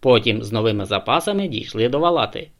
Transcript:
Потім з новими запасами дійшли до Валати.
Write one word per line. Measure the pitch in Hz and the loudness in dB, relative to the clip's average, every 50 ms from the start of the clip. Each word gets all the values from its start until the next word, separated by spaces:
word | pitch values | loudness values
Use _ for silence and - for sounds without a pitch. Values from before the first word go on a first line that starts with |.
Потім | - 135 123 113 - 123 107 110 113 | 6 6 4 4 4 2 -2 -2 -4
з | 104 107 | -4 -4
новими | 113 107 113 107 104 98 | 0 0 0 0 0 -2
запасами | 98 101 98 - 110 123 165 165 208 208 196 196 180 | -2 -4 -4 0 0 0 0 0 0 -2 -2 -4 -4
дійшли | 131 104 - - - 110 113 123 | -6 -8 -8 -8 -4 0 0 0
до | 127 143 | 0 2
Валати. | 160 170 175 160 117 101 - - - - - _ | 0 2 2 2 0 -2 -4 -10 -16 -16 -20 _